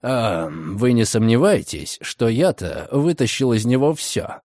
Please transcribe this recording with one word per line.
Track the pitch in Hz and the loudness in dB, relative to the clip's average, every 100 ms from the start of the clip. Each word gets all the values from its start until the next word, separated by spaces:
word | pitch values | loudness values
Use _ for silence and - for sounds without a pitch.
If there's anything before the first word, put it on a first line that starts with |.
А | 117 127 113 87 82 | -2 -2 0 -2 -4
вы | 78 78 98 123 | -8 -8 -2 2
не | 120 | 4
сомневаетесь, | 113 113 110 117 180 202 - 78 71 - | 2 2 4 4 4 2 0 -10 -10 -10
что | - - 117 | -12 -2 0
я-то | 113 180 143 87 76 76 | 2 0 0 -6 -8 -4
вытащил | 135 156 165 120 - 131 | 0 0 0 0 0 0
из | 117 110 | 2 2
него | 127 139 | 2 2
всё? | 156 - - - - _ | 0 -4 -6 -6 -12 _